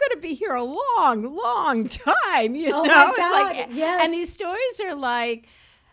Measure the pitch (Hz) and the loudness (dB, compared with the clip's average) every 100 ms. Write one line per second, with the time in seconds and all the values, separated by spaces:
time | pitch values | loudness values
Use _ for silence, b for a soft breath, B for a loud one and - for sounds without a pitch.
0 | 554 466 330 277 403 247 247 330 554 466 | -2 -2 -6 -6 -4 -4 -4 -4 0 2
1 | 302 220 233 320 453 247 320 233 226 - | 2 2 -4 -4 -2 -2 0 0 -2 -4
2 | - 440 480 302 220 269 311 - 311 311 | 0 0 2 0 0 -2 -2 0 6 8
3 | 302 440 349 381 392 - 240 247 311 359 | 6 4 2 2 0 -2 -8 -4 0 2
4 | 330 339 339 - 349 392 508 466 392 294 | 0 0 -6 -6 -6 -4 -4 -4 -8 -6
5 | 262 240 240 233 226 b b b b | -4 -2 -2 -6 -10 b b b b